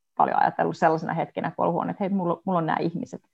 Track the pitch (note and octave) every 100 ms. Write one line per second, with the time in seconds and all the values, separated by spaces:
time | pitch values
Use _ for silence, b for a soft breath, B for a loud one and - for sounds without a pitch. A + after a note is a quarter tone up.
0 | _ - - - - - F3 E3+ E3 D#3+
1 | E3 E3+ F#3 - - - F3 E3+ - F3+
2 | F#3+ G3 F3 E3 - F3+ D#3+ - E3+ E3+
3 | - - _